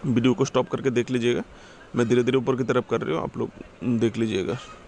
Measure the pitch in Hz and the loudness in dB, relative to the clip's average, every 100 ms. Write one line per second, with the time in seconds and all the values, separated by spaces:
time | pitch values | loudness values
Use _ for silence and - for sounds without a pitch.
0 | - 117 123 117 135 131 - 123 127 120 | 2 2 2 2 0 0 -2 -2 0 0
1 | 117 127 117 120 233 - - - - - | -2 0 0 0 -4 -14 -20 -20 -8 -2
2 | 117 123 123 131 120 127 127 127 110 117 | 2 4 4 2 0 -2 0 0 0 -4
3 | 123 160 - 123 117 - - - 113 117 | -2 -4 -4 -6 -6 -8 -20 -8 -2 2
4 | 113 110 113 101 90 120 - - | 2 2 -2 0 -2 -6 -8 -20